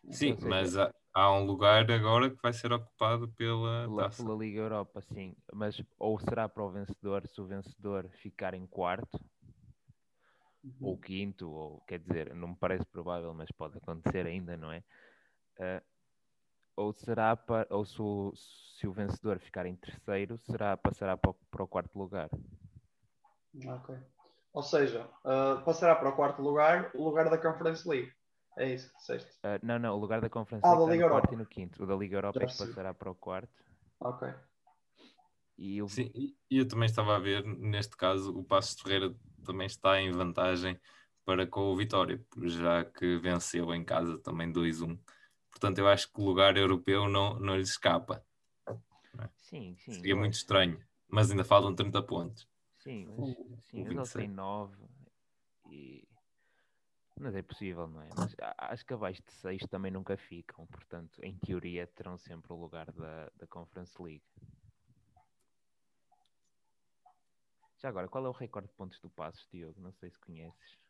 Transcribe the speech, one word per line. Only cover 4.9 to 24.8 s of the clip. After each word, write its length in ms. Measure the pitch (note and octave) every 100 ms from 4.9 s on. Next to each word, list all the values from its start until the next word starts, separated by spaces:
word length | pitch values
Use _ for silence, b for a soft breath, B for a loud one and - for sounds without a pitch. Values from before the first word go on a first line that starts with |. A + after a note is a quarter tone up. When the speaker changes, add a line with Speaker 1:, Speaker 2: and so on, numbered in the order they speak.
| G#2
Speaker 2:
sim. 340 | - G#2 F#2+ E2 -
Mas 280 | G2+ G#2+ - - _
ou 200 | G#2+ G#2+
será 300 | G2 A2+ A2
para 160 | -
o 60 | G2+
vencedor, 560 | G2 G2 G#2 G2+ G2 -
se 120 | -
o 60 | F#2+
vencedor 600 | G2 - - G2+ G2 F#2
ficar 440 | - G#2 - F#2+
em 120 | F#2 F#2
quarto, 540 | - F2 F#2+ - - - _ - - - - _ _ _ _ _ _ _ _
Speaker 3:
Uhum. 80 | C3+ B2+ A2
Speaker 2:
ou 100 | F2+
quinto, 520 | - F#2+ G2+ G2 E2+
ou, 300 | D#2 D#2 D2+ -
quer 120 | F2
dizer, 340 | D#2+ E2+ D#2
não 140 | E2+ F2
me 80 | F2+
parece 280 | F2+ F#2 F2
provável, 460 | F2+ E2+ F2 E2+
mas 160 | E2 D#2
pode 260 | - D#2+ -
acontecer 480 | - E2 - F#2+ E2+
ainda, 300 | F2+ F2 E2+
não 140 | D#2
é? 100 | E2 - b b b b b _ -
Ah, 220 | F#2 F#2 _ _ _ _ _ _ _ _ _ -
ou 160 | G#2
será 440 | G#2+ - A2+ A2 A2+
para, 300 | - A2+ G#2+
ou 140 | G2+
se 160 | G#2 -
o, 300 | G#2+ G2+ G2 -
se 500 | - - - - G#2
o 60 |
vencedor 460 | F#2+ G2+ F2 G#2+ F#2+
ficar 260 | - F#2+ F2+
em 100 | F2+
terceiro, 640 | - - - G2 G2 A2+
será, 380 | - A#2 G#2 F#2+
passará 400 | G2+ - G2 F#2
para 140 | F#2+
o, 20 | - _
para 140 | -
o 40 | F#2
quarto 300 | F#2+ E2+ G2
lugar. 320 | F#2+ F#2+ D#2 - - - - - _ _ _ _ _ _ _ C#3 C3
Speaker 3:
Ok. 220 | B2+ - C3 - _ b b _
Ou 100 | -
seja, 460 | C#3+ D#3